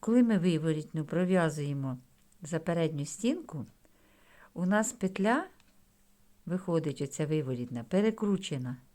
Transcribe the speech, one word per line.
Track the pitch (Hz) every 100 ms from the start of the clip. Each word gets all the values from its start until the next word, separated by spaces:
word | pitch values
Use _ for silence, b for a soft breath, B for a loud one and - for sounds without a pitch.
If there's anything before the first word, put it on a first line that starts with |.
Коли | - 233
ми | 240 208
виворітну | 175 160 160 151 151 160
пров'язуємо | 147 165 180 185 165 147 143 139 135 127 - _ _ _
за | 156 160
передню | - 170 165 156 143
стінку, | - 226 339 330 156 104 - _ b b b b b b
у | - 180
нас | 208 220
петля | - 185 190 196 254 370 - _ _ _ _ _ _ _ _ -
виходить, | 180 185 165 156 131
оця | 139 - 151
виворітна, | 156 135 123 123 120
перекручена. | 117 185 214 220 214 190 190 139 127 123 -